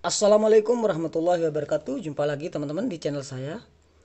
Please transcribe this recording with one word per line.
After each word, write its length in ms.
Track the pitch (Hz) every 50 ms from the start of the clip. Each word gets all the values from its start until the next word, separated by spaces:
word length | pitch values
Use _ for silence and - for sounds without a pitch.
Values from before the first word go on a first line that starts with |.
| -
Assalamualaikum 800 | 175 - - 208 202 214 214 214 220 214 220 208 214 247 240 220
warahmatullahi 640 | 208 170 156 165 156 - 165 160 175 180 170 165 160
wabarakatuh. 480 | 147 151 147 - 160 147 - - 269
Jumpa 320 | 277 180 156 143 143 147 151
lagi 240 | 147 139 151 175
teman-teman 400 | - 160 147 139 147 180 233 262
di 80 | 175 156
channel 240 | - 156 143 143 135
saya. 320 | - 135 127 131 143 170 233 - _ _ _ _ _ _ _